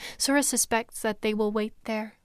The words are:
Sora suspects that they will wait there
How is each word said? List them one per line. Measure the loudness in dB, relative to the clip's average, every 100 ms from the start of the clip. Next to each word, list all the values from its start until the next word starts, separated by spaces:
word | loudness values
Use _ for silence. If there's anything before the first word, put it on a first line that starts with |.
| -12 -4
Sora | 2 4
suspects | 4 0 2 0 -2 -4
that | -2 0
they | 0
will | 0 0
wait | 0 -2 -6
there | -6 -4 -4 -12